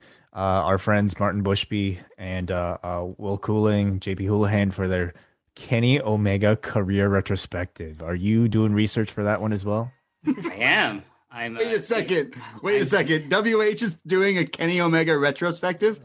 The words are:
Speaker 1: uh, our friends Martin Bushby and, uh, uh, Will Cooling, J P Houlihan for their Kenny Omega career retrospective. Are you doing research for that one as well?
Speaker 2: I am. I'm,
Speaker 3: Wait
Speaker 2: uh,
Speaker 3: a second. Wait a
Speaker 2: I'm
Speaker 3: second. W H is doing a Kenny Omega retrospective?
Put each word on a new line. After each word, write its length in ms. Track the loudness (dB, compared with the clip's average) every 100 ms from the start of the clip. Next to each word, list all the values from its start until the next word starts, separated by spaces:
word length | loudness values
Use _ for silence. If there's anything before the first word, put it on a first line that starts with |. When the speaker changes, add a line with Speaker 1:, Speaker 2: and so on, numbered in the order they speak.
| -10 -20 _
Speaker 1:
uh, 60 | -4
our 400 | 0 2 2 2
friends 400 | 2 2 2 0
Martin 240 | -2 0
Bushby 560 | 0 0 0 -2 -2 -4 -10 -14
and, 340 | -8 -6 -4
uh, 260 | -2 -2 -4
uh, 220 | -6 -6 -6 -8
Will 180 | -6 -4
Cooling, 600 | 0 2 4 4 2 0
J 160 | -4
P 120 | -4 0
Houlihan 440 | 2 2 4 2
for 160 | 0 -2
their 260 | 0 -2 -6 _ _ _
Kenny 460 | -20 -2 2 4 2
Omega 560 | 2 0 2 2 4 2
career 520 | 0 -2 0 2 4
retrospective. 960 | 2 0 -4 -6 -8 -8 -10 -14 -10
Are 120 | -6
you 340 | -4 0 2 2
doing 240 | 2 2
research 380 | 2 2 0 -4
for 140 | -2
that 160 | -2 0
one 120 | -2
as 120 | -4
well? 280 | -2 -4 -4 -10 _ _ -6
Speaker 2:
I 280 | -4 -6 -2
am. 480 | 0 2 0 -4 -12 _ _
I'm, 240 | -10 -8 -4
Speaker 3:
Wait 160 | -2
Speaker 2:
uh, 40 | -2
Speaker 3:
a 40 |
second. 520 | -2 -4 0 -2 -2 -6 -16 -10
Wait 140 | -2 0
a 40 |
Speaker 2:
I'm 40 | 2
Speaker 3:
second. 420 | 2 2 0 0
W 320 | 0 2 2
H 200 | 2 0
is 120 | -4 -6 -2
doing 320 | 2 2 2
a 60 |
Kenny 360 | -2 -2 -2 0
Omega 380 | 2 2 4 2
retrospective? 840 | 2 0 -2 -2 -4 0 0 0